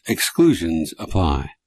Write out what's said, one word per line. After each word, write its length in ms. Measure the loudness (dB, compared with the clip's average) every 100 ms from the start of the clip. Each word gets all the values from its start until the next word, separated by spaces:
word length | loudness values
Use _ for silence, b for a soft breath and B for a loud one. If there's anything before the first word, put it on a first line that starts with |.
| -6
Exclusions 880 | -4 -2 2 4 4 0 -2 -4 -8
apply. 500 | -4 0 2 0 -4 -12